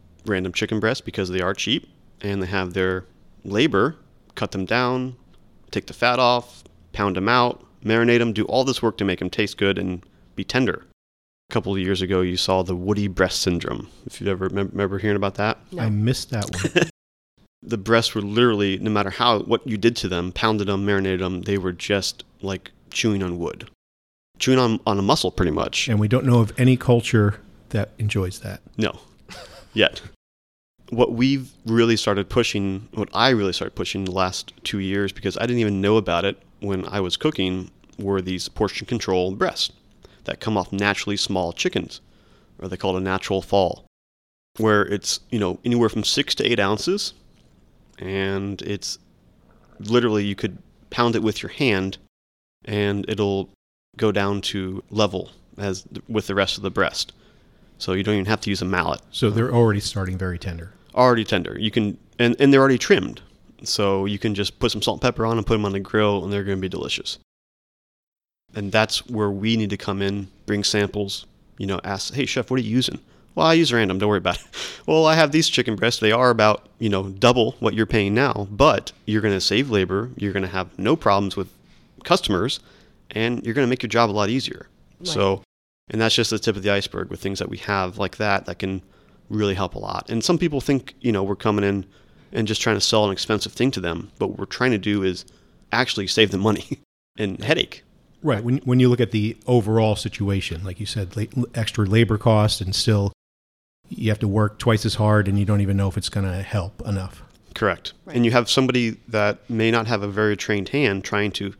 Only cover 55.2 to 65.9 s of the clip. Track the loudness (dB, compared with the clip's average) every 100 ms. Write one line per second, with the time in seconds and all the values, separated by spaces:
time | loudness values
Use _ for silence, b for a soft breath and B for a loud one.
55.2 | -8 -14 _ -8 -6 -6 -8 -16 -6 -4
56.2 | -2 0 0 -2 -4 0 -2 -2 -10 -12
57.2 | b b b b b b -4 -2 0 0
58.2 | 2 0 0 -4 -2 0 0 -4 -8 -2
59.2 | 0 0 0 4 4 2 -2 -6 -6 -4
60.2 | -6 -6 -8 -10 -12 -18 _ 2 4 4
61.2 | 2 -2 -2 -4 -2 0 0 -2 _ 0
62.2 | 2 4 6 8 6 4 4 2 2 -8
63.2 | -18 _ -20 -16 -6 -2 0 0 0 -2
64.2 | -2 -2 -4 -2 -2 0 -2 0 0 0
65.2 | 0 0 0 0 0 -4 -2